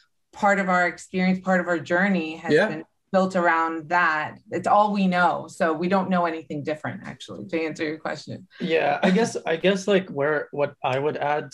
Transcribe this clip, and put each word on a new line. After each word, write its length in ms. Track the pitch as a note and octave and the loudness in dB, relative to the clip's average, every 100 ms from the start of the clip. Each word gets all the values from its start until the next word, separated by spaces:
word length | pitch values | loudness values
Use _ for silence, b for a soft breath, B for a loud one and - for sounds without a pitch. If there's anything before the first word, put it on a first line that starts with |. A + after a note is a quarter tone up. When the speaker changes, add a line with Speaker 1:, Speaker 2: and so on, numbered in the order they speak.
| b _ _ | b _ _
Speaker 1:
part 280 | - G3+ G3 | -2 2 2
of 80 | F#3 | 2
our 180 | F3+ F3 | 2 2
experience, 540 | E3 - F#3+ F#3 F#3 | -2 -8 -2 0 0
part 200 | F#3 F#3 | 2 0
of 60 | F3 | 2
our 140 | E3+ | -2
journey 560 | C#3 F3 G3+ F#3 D#3+ D#3+ | 0 0 2 0 -2 -8
has 160 | E3 | 2
Speaker 2:
Yeah. 160 | D3 G#3 | 4 4
Speaker 1:
been 160 | D#3 - _ _ | -2 -12 _ _
built 260 | F#3 F#3+ F#3 | 0 2 2
around 540 | F3 E3 E3 D#3+ D3+ | 2 2 0 -2 -2
that. 480 | F3 E3+ D#3 C#3+ - _ | 2 2 0 -4 -10 _
It's 160 | F3+ F#3 | -6 2
all 240 | G#3 G#3+ | 4 4
we 160 | G3+ F#3+ | 2 2
know. 400 | F3+ F3 C#3+ D#3 | 4 2 0 -6
So 280 | - E3+ D#3 | -2 -2 0
we 120 | F3+ | 0
don't 200 | F#3+ F#3 | 0 2
know 160 | F#3 F3 | 0 0
anything 380 | D#3+ D#3 D3+ | -4 -8 -8
different, 400 | C3+ D3+ C3 F#2+ - | -6 -6 -8 -10 -14
actually, 400 | - - F#2 G3+ | -16 -16 -14 -6
to 120 | E3 | -4
answer 220 | D#3+ D3+ D#3+ | -4 -4 -6
your 140 | D#3 | -6
question. 500 | - D3+ - - - B | -8 -10 -10 -16 -16 B
Speaker 3:
Yeah, 420 | D#3+ D#3+ D3+ C#3+ | 0 2 2 2
I 80 | F#3+ | 4
guess, 260 | F#3+ A#3 - - | 4 2 -2 -4
I 120 | D#3+ | 0
guess, 300 | F3 G3 G3 | 2 0 2
like, 220 | G3 F#3+ | 2 0
where, 400 | C#3 C#3 D3+ - | -2 0 0 -2
what 260 | C#3+ C#3+ - | -4 -4 -2
I 160 | C3+ C3 | -2 0
would 200 | D3 C#3+ | 0 -2
add 320 | C#3+ D3 C#3+ | -2 -2 -4